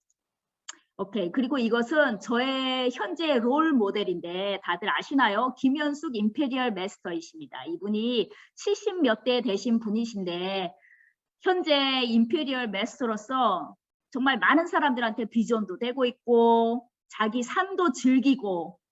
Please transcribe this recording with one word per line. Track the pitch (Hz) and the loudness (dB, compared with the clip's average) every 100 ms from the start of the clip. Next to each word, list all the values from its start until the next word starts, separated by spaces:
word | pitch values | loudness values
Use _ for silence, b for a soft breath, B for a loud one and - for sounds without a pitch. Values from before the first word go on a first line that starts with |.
| _ _ _ _ _ _ - b b - | _ _ _ _ _ _ -20 b b -10
오케이. | 196 214 175 | -6 -4 -2
그리고 | 269 269 285 | -2 -2 0
이것은 | 226 233 233 311 277 202 | 2 2 2 2 2 0
저의 | - 240 262 262 262 254 254 | -2 -2 0 -2 -2 -2 -2
현재 | 254 392 330 320 262 | -2 -4 -2 0 2
롤 | 233 285 320 | 2 2 4
모델인데 | 269 196 202 190 175 170 180 202 190 | 2 2 0 -4 -4 -6 -4 -4 -4
다들 | - 175 202 151 | -4 -4 -2 -4
아시나요? | - 277 233 202 254 247 | 0 2 2 2 -2 0
김현숙 | 262 294 294 285 330 226 | 0 2 -2 -4 -6 -2
임페리얼 | 214 214 277 262 247 | -2 0 -2 -2 -2
마스터이십니다. | 190 190 - 180 170 165 160 143 127 131 | -2 -6 -8 -8 -8 -10 -16 -16 -14 -10
이분이 | 170 202 214 233 240 185 B B - | -8 -4 -2 0 -2 -2 B B -10
칠십 | - 415 427 370 | -4 -4 -4 0
몇 | 262 220 | 0 0
대 | 254 247 | 0 0
되신 | 247 196 247 226 | 0 -2 0 -2
분이신데 | 226 220 226 202 180 175 185 196 175 b b b b _ _ _ | 0 -4 -4 -6 -6 -4 -4 -4 -6 b b b b _ _ _
현재 | 359 370 311 285 269 262 247 | 0 0 2 2 2 0 2
임페리얼 | 226 233 320 277 254 233 | 2 2 0 -2 -4 -4
마스터로서 | 196 220 - 240 214 214 262 233 180 - - _ _ _ | -4 -6 -4 -4 -4 -4 0 0 0 -6 -16 _ _ _
정말 | 262 269 247 | -2 0 2
많은 | 190 285 339 | 4 4 2
사람들한테 | 359 294 247 233 220 214 | 2 2 2 -2 -2 -2
비전도 | 233 208 226 185 180 | 0 0 0 -2 -6
되고 | 240 262 247 | -6 0 -2
있고 | 240 - 233 233 233 226 233 - _ _ | -2 2 6 6 6 4 0 -6 _ _
자기 | - 220 247 | -4 -2 -2
삶도 | 240 381 381 370 349 | -2 -2 -2 2 0
즐기고 | 254 262 262 269 269 202 175 165 - _ | 2 4 4 4 2 0 -4 -6 -12 _